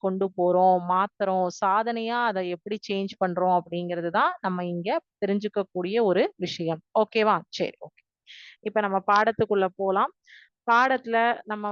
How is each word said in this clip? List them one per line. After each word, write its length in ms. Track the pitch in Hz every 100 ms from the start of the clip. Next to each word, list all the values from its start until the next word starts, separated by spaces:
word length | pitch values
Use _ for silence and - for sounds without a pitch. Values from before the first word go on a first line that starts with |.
கொண்டு 220 | 190 190 190 185
போறோம், 380 | 180 180 185 180 175
மாத்துறோம், 560 | 185 202 - 196 185 180 -
சாதனையா 580 | 196 202 226 233 226 240 240
அதை 120 | 190 180 175
எப்படி 220 | - 214 -
சேஞ்ச் 260 | 196 196 -
பண்றோம் 340 | 185 180 185 180
அப்படிங்கிறது 500 | 170 175 175 175 170 196
தான் 160 | 311 359 190
நம்ம 200 | 180 175
இங்க 160 | 175 180 320 - _
தெரிஞ்சுக்கக்கூடிய 720 | 202 202 208 208 190 185 175 226 214
ஒரு 140 | 180 349 -
விஷயம். 380 | 180 - 165 160 _ 220
ஓகேவா? 340 | 214 226 214 180 - -
சரி, 180 | 185 - -
ஓகே. 140 | _ _ _ _ - - - 214
இப்ப 100 | 214 202
நம்ம 120 | 190 190
பாடத்துக்குள்ள 540 | 202 220 226 214 202 185 185
போலாம். 320 | 196 190 277 - _ - _ _ -
பாடத்துல 460 | 233 262 254 254 226 233 233
நம்ம 200 | 214 208 208